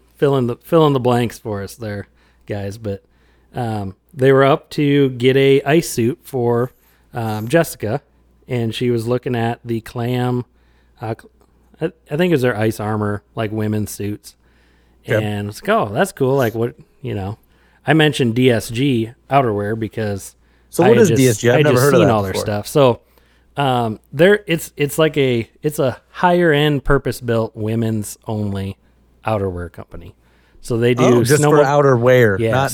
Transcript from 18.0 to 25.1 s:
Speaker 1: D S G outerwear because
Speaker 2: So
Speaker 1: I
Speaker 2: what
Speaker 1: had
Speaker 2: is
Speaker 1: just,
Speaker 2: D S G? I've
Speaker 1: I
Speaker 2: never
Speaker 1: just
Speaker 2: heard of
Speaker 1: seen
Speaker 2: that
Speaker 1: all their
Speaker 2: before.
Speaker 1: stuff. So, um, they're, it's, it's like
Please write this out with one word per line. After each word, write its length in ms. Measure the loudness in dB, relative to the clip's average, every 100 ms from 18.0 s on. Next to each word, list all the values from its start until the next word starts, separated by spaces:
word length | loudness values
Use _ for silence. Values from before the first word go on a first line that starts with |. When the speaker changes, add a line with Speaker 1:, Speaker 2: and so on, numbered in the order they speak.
| 2 0 -2
Speaker 1:
D 160 | 2 2
S 180 | 0 -4
G 440 | -4 -2 -2 -4 -10 _
outerwear 480 | 0 0 -2 -4 -6
because 560 | -6 -6 -6 -6 -10 _ _ _ _
Speaker 2:
So 160 | 0
Speaker 1:
I 40 | 4
Speaker 2:
what 100 | 6
Speaker 1:
had 40 |
Speaker 2:
is 40 | 4
Speaker 1:
just, 100 | 4
Speaker 2:
D 100 | 2
S 100 | 4
G? 100 | 2
I've 120 | 2
Speaker 1:
I 20 |
Speaker 2:
never 100 | 4 4
Speaker 1:
just 80 |
Speaker 2:
heard 100 | 4
of 40 | 4
Speaker 1:
seen 60 | 4
Speaker 2:
that 40 |
Speaker 1:
all 80 | 2
their 100 | -2
Speaker 2:
before. 120 | -4
Speaker 1:
stuff. 220 | -4 -6 -2
So, 320 | 2 2 2 _ _ _ _ _
um, 460 | -4 -2 0 -2 -6 _
they're, 280 | 2 4 4 0
it's, 260 | -6 -6 -4
it's 180 | -4 0
like 160 | 0